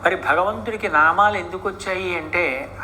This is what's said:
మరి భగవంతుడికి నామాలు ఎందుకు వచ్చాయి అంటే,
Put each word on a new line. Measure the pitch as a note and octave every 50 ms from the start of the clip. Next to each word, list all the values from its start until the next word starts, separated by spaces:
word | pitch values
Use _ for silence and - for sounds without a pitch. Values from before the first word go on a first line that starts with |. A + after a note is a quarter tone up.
| -
మరి | E3+ F#3+
భగవంతుడికి | F3+ - - C#3+ D#3+ F3+ G3+ G#3+ A3+ G#3+ A#3 G#3+ G#3+ G#3+ G3
నామాలు | E3 - D3+ D#3+ E3+ F#3 G3+ G#3 G#3 G3
ఎందుకు | F3 E3+ F3 F#3 F#3+ G3+
వచ్చాయి | F#3+ - - G3 F#3+ F#3 F#3+ F#3 F3 E3+
అంటే, | D#3+ D#3 - F3 F3 D3+ C3 C3 C#3 - - -